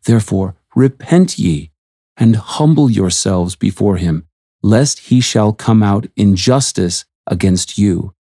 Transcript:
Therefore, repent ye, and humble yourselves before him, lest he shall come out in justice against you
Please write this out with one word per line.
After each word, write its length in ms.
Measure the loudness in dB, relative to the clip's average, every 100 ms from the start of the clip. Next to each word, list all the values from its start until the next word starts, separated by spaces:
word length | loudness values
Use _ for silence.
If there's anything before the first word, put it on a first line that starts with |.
| 2
Therefore, 500 | 0 0 -4 -4 -8 _
repent 640 | 0 0 0 0 2 2 0
ye, 340 | -2 -2 -8 _ _ _ _ 0
and 220 | 2 2
humble 520 | -2 0 2 4 2
yourselves 680 | 2 -2 -2 -2 -2 -2 -2
before 400 | -4 0 -2 0
him, 280 | -2 -4 -8 _ _ _
lest 380 | 0 2 0 -4
he 200 | 0 0
shall 320 | 0 0 -2
come 320 | -2 0 2
out 240 | 2 0 -4 -2
in 220 | 0 2
justice 680 | 2 0 -2 -4 -4 -6 -12 _ -8
against 500 | -2 0 0 -4 -2
you 360 | 0 0 -6 _